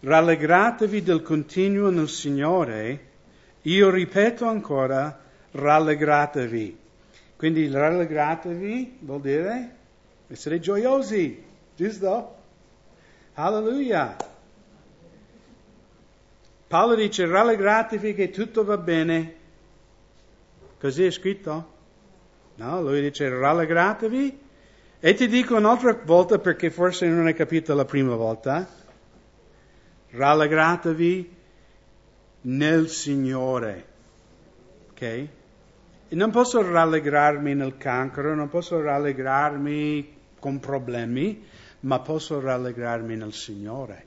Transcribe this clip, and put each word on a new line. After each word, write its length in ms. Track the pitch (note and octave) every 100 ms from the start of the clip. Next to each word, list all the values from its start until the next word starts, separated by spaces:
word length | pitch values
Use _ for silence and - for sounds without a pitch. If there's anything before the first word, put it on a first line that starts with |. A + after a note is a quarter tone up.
"Rallegratevi 1000 | C3+ D#3+ E3+ E3 D3+ F3 A3 A#3 G#3+ G#3
del 220 | F3 E3
continuo 680 | - D#3+ D#3 - G3 G3+ G3+
nel 180 | F3 D#3
Signore. 960 | - D3 C#3 D3 F#3 D3 A2 A2 C#3 - _ _ _ _ _
Io 260 | D#3 F#3 G3
ripeto 580 | F#3 F3+ G3 G#3+ A#3 A#3
ancora, 720 | A3 G#3 C#3 C3 C3+ D3 D3 - _ _
rallegratevi." 1200 | C#3 C#3+ D#3 D#3 D3 D3+ D3 D3 D3 A#2+ A2+ G#2 - _ _ _ _ _ _
Quindi 240 | D#3+ D#3+
il 120 | D3+
rallegratevi 1200 | C3+ D3 F3 E3+ D3+ D3 E3 F3 E3+ G3 A#3+ B3+ -
vuol 180 | D3 C#3+
dire 560 | C#3 C#3+ F3+ A#3+ A#3+ - _ _ _ _ _
essere 320 | A#2 - E3
gioiosi, 840 | E3 G3+ A#3+ C4+ G#3+ G#3+ D#3 G#2+ - - _ _
giusto? 600 | F#3+ G#3 F#3+ A3 - - _ _ _ _ _ _ _ _ _
Alleluia! 840 | - D#3+ G#3+ A3 C4 C4+ F#3+ B2 - - - _ _ _ _ _ _ E3+ - _ A3+ _ A#3 G#3 _ _ _ _ _ _ _ _ _ _
Paolo 300 | E3+ A3+ A3+
dice, 300 | G#3+ G#3 F3
"Rallegratevi 880 | F#3 A#3 A3 G3 G#3+ A3+ G#3+ G#3+
che 160 | G3 F#3
tutto 340 | G3 E3+ A3
va 120 | G3+ G#3
bene." 580 | E3+ E3 D#3+ E3 D#3+ - - _ _ _ _ _ _ _ _ _ _ _ - -
Così 240 | C#3 C3
è 80 | F#3
scritto? 600 | F3 F#3 G3 E3 D#3 E3 _ _ _ _ _ _ _ _ -
No, 260 | A#2 F3
lui 200 | D#3 C#3+
dice, 260 | C#3+ C#3+ C#3+
"Rallegratevi." 1200 | B2+ C#3 E3 D#3+ E3 F#3 G#3 A3 B3+ C#4 - - _ _ _ _ _
E 120 | D#3
ti 140 | G3+ B3
dico 280 | A#3+ B3 A3+
un'altra 420 | G#3 A#3+ B3 A3+
volta, 340 | D3+ F3 F3+ G#3
perché 300 | F#3 D#3+ E3+
forse 380 | D#3+ F3+ F3 F3
non 180 | E3
hai 80 | E3
capito 400 | D#3+ D3 D#3+ D#3+
la 140 | C#3+ C3+
prima 280 | C#3+ C3+ A#2
volta. 520 | A2+ A2+ - D3 F#3+ - - - _ - _ _ _ _ _ _ _ _ _
Rallegratevi 1300 | A#2+ C#3 D3+ D3+ D#3 D#3+ E3+ E3+ D#3+ E3+ F#3 F3 - _ _ _ _ _ _ _ _ _ _
nel 460 | B2+ C3 D3+ D#3+ D#3+
Signore. 960 | - C#3+ C#3 C3 C3 C3 B2+ A2+ F#2 - _ _ _ _ _ - _ _ - -
Ok? 100 | -
E 280 | B2 A#2 D3 - _ _ _ _ _ - _
non 200 | D#3+ G#3+
posso 300 | A3 A#3+ A#3+
rallegrarmi 920 | F#3+ E3+ E3 D#3+ D3 D3 D3 D3 D3
nel 240 | C#3+ C3+ C3
cancro, 560 | C#3 B2 C3 - C#3+
non 160 | D3+ D3
posso 280 | E3 E3+ E3+
rallegrarmi 1400 | D3 C#3+ D3 C3 C3 C3+ D3 D3 C#3+ D3 D3+ D3+ C#3+ - _ _
con 220 | - C#3
problemi, 840 | C3+ C#3 B2 A#2+ A#2 B2 F#3 G#3+ - - - -
ma 200 | C3+ C3
posso 380 | B2+ D#3 - D3
rallegrarmi 800 | C3 B2+ B2 A#2 A#2+ A#2 A2+ A2+
nel 160 | G#2+
Signore. 720 | G#2+ - G2+ G#2 B2+ B2+ G2